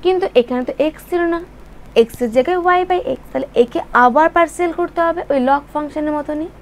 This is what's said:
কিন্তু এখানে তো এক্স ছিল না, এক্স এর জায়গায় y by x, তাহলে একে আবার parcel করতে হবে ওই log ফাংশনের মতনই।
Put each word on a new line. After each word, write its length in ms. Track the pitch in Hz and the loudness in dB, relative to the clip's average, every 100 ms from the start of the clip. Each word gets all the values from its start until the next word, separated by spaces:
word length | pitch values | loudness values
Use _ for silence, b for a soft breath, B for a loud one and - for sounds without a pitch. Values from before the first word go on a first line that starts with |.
কিন্তু 220 | 349 370 381 - | 2 0 2 0
এখানে 200 | 240 247 254 | 0 -2 -4
তো 40 | - 302 | -2 -2
এক্স 140 | 311 - | -2 -6
ছিল 120 | 349 339 | -2 -2
না, 60 | 339 349 - - - - - | -4 -8 -20 -20 -20 -4 0
এক্স 160 | 226 - | 0 0
এর 60 | 247 233 | -2 0
জায়গায় 240 | 262 359 349 359 | 0 0 2 2
y 40 | 370 | 2
by 100 | 359 - 262 | -2 -2 -8
x, 20 | - | -6
তাহলে 160 | 269 269 - | -8 -4 0
একে 160 | 240 339 - 226 247 | 0 0 -2 4 4
আবার 220 | 247 320 339 | 4 2 2
parcel 360 | 330 - 349 320 | 0 0 -4 -2
করতে 200 | 349 - 339 | -4 -2 -2
হবে 140 | 339 - | -2 -2
ওই 80 | 277 247 | 0 2
log 140 | 277 285 | 0 -2
ফাংশনের 400 | 302 302 311 302 302 | -6 -6 -4 -4 -4
মতনই। 320 | 294 302 330 - | -4 -6 -8 -12